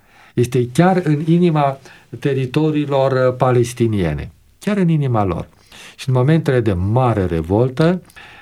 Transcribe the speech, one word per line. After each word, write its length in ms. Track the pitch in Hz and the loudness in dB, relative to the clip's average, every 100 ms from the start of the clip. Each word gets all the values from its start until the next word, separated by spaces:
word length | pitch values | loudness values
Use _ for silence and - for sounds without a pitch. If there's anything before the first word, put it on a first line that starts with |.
| _ _ - | _ _ -8
Este 360 | - 120 127 123 | -2 0 0 -2
chiar 280 | 127 180 180 | 2 2 2
în 180 | 156 147 160 | 0 -2 0
inima 520 | 170 175 151 139 135 - - - 120 | 2 2 2 -2 -4 -12 -20 -20 -6
teritoriilor, 1080 | 147 135 127 151 156 151 139 139 135 127 127 | -4 -2 -2 -2 0 -2 -2 0 0 2 0
uh, 80 | 127 | 0
palestiniene. 960 | 127 123 120 - 113 104 82 73 73 - _ _ | 2 2 0 0 -2 0 -2 -4 -10 -16 _ _
Chiar 180 | - 202 | -4 0
în 120 | 170 | 2
inima 340 | 156 135 110 | 0 0 0
lor. 240 | 98 82 - _ _ - - - | 0 -4 -8 _ _ -20 -20 -12
Și 140 | - | -2
în 40 | |
momentele 460 | 127 135 160 156 127 | 0 2 2 2 0
de 140 | 110 | 0
mare 520 | 90 98 120 127 104 90 | -2 0 0 2 0 0
revoltă, 760 | 82 80 107 127 127 160 180 - - - - | -2 0 0 0 0 0 0 -6 -20 -20 -20